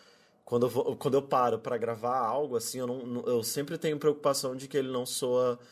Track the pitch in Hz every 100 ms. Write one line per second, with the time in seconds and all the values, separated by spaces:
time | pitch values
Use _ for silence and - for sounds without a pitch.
0 | - _ _ _ - 120 123 117 - 113
1 | 143 135 139 135 120 113 120 120 117 113
2 | 120 127 113 127 147 120 117 127 123 131
3 | 123 120 127 120 113 143 143 165 165 147
4 | 151 147 143 139 135 131 135 143 131 127
5 | 127 - 127 123 127 120 -